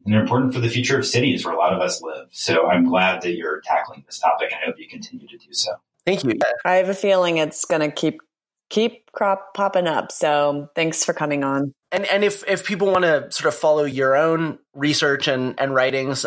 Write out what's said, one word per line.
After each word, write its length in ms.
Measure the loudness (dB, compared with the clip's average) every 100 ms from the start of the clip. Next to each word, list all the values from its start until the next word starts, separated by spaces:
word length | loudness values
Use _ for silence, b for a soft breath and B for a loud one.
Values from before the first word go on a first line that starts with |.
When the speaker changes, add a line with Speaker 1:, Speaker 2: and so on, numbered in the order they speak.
| 0
Speaker 1:
and 80 |
they're 80 | 2
important 320 | 4 2 2
for 60 | 0
the 100 | -2
future 300 | -2 0 0
of 60 | 2
cities 360 | 2 2 0
where 120 | -2 0
a 20 |
lot 160 | 0
of 80 | 2
us 180 | -2 -4
live. 240 | -8 -12 -14
So 380 | -8 0 2 4
I'm 180 | 4 4
glad 380 | 4 2 0
that 100 | -4
you're 260 | -4 -6 -8
tackling 420 | -2 -2 -2 -12 -14
this 140 | -2
topic, 320 | 0 0 -2
and 100 | -4
I 60 | -6
hope 80 | -8
you 100 | -14
continue 400 | -18 -16 -18 -18
to 100 | -20
do 140 | _
so. 200 | -6 -4 -6 _ _ -2
Speaker 2:
Thank 180 | 0
you. 100 | 0 0 0 0
Speaker 3:
I 120 | 2 2
have 140 | 2
a 40 |
feeling 440 | 0 2 2 2 2
it's 280 | 0 -2 -2
gonna 260 | 0 0
keep, 280 | 0 -4 -4 _ _ _ _ _
keep 420 | 0 0 -2 _
crop-, 420 | -2 0 0 -4
popping 340 | -4 0 0 0
up. 240 | -2 -4
So 580 | -2 0 2 2 -2 -6
thanks 320 | -4 -2 0 -2
for 80 |
coming 300 | -2 -2 -2
on. 300 | 0 -2 -2 -6 _
Speaker 2:
And, 140 | -4 0
and 160 | 2
if, 200 | 2 -2 -4
if 180 | -4 -4
people 260 | -2 2
wanna 400 | 2 4 2 0
sort 220 | -2 -2
of 60 | 0
follow 240 | 2 2
your 320 | 0 0 2 4
own 420 | 2 2 -2 -6 _
research 540 | -4 0 2 2 0 0
and, 320 | 0 -2 -2
and 160 | 0 2
writings, 500 | 2 0 -2 -4